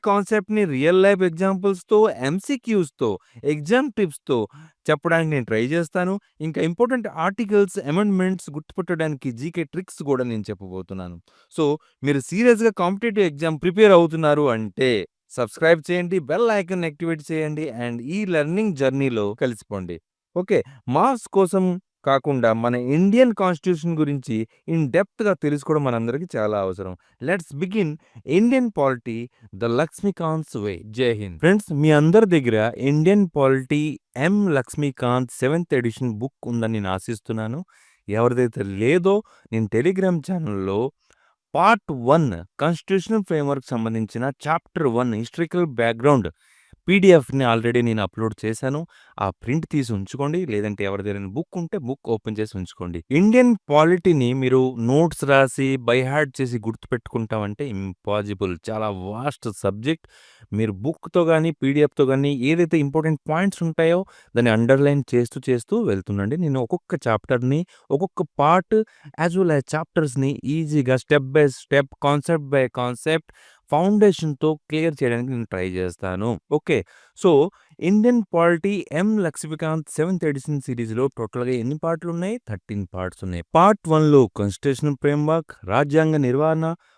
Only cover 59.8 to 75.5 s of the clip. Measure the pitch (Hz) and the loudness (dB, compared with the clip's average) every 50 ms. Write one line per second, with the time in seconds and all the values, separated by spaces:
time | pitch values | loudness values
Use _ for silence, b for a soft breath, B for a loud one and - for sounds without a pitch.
59.8 | 113 151 165 - _ b b b b b b b b b 101 107 113 107 98 92 | -4 -4 -4 -4 _ b b b b b b b b b -4 -2 -2 -2 -4 -4
60.8 | 110 151 165 - - 175 - 180 170 165 160 156 160 165 151 - 135 135 139 147 | -6 -6 -6 -8 -8 -2 0 2 4 4 4 2 2 0 -2 -2 -2 0 2 2
61.8 | 147 - - - 139 131 135 135 143 143 143 123 123 143 165 170 175 160 175 160 | 2 2 2 2 2 2 2 2 0 0 0 0 0 0 2 2 2 2 2 2
62.8 | 143 139 143 160 151 160 156 - - - 151 170 196 196 - - 175 165 156 - | 0 0 0 0 0 0 -2 -2 -2 -4 -2 0 0 -2 -2 -2 -4 -2 0 2
63.8 | 165 165 170 180 190 b b b b b - 117 120 117 107 113 117 123 135 139 | 2 4 2 2 0 b b b b b 0 2 2 4 4 4 4 4 4 4
64.8 | 143 143 143 143 127 - 127 120 120 - - 131 - 135 127 117 - - 202 240 | 4 4 2 0 0 0 0 0 0 -2 -4 -6 -4 -2 -2 -2 -2 -2 -2 -2
65.8 | 220 135 98 95 - - 101 101 98 107 143 175 175 151 135 131 120 - 180 - | 0 0 -2 -2 -2 -4 -4 -2 -2 -2 -2 -2 -2 -2 0 -2 -2 -2 -4 -8
66.8 | - - 185 151 - 117 110 104 - - 131 120 123 127 139 160 180 b b b | -6 -6 -8 -4 0 0 -2 0 0 -2 -2 0 0 0 0 0 -2 b b b
67.8 | b b 143 147 190 - - - 170 - _ - 143 151 170 185 - _ 220 220 | b b -2 -2 -2 -4 -4 -6 -8 -6 _ 0 2 4 4 2 2 _ 0 0
68.8 | 220 B B B B 147 B - 160 175 170 190 190 165 151 139 - - - 156 | 0 B B B B -14 B -4 -2 -2 0 0 2 2 2 0 0 -2 -4 -6
69.8 | 165 - - 175 156 139 120 135 135 139 131 - - 127 151 165 160 147 151 147 | -6 -4 -4 -2 -2 -2 -2 -2 -2 -2 -2 -4 -4 -4 -4 -4 -2 0 0 0
70.8 | 123 131 131 127 - - 147 143 131 131 139 151 147 139 - - - - 143 139 | 2 2 0 -2 0 2 2 2 2 2 2 4 4 2 2 -4 -4 0 0 0
71.8 | 135 - - - - 143 147 147 - - 170 156 143 135 143 135 131 120 - 127 | 0 0 -4 -4 0 0 0 0 0 -2 -2 -2 -2 -2 0 0 0 0 -2 -4
72.8 | 123 123 123 - - 156 160 160 - _ b b b b b b b - 143 151 | -6 -6 -6 -6 -4 -2 -2 -2 -4 _ b b b b b b b -2 0 2
73.8 | 180 202 214 208 214 202 175 - 160 156 143 - 156 156 156 - _ - 151 156 | 2 2 4 6 6 4 4 2 -2 -4 -2 0 0 0 0 -2 _ -6 -4 -2
74.8 | 160 165 147 - 143 120 117 117 123 135 131 120 110 - | -2 -2 -2 0 0 0 0 -2 -4 -4 -6 -6 -6 -6